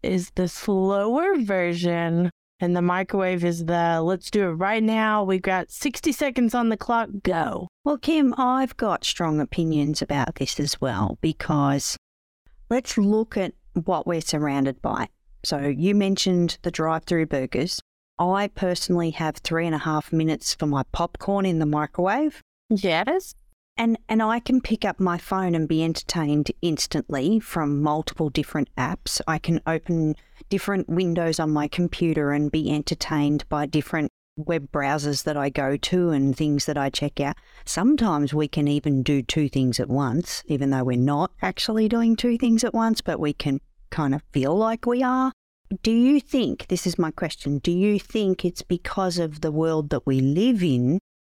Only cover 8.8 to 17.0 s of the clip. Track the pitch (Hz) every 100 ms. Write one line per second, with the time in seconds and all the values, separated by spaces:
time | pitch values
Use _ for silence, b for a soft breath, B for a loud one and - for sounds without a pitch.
8.8 | 220 170 - - 165 151 135 - 160 151
9.8 | 143 147 - 143 123 - - - 147 -
10.8 | 135 98 104 - 160 151 - 151 143 139
11.8 | - - _ _ _ _ _ - - 240
12.8 | - - 202 214 226 - 185 - - 185
13.8 | 165 170 170 165 - 151 147 139 135 131
14.8 | - 107 - _ _ - - 143 143 139
15.8 | 175 202 196 190 190 180 170 - 175 170
16.8 | 160 160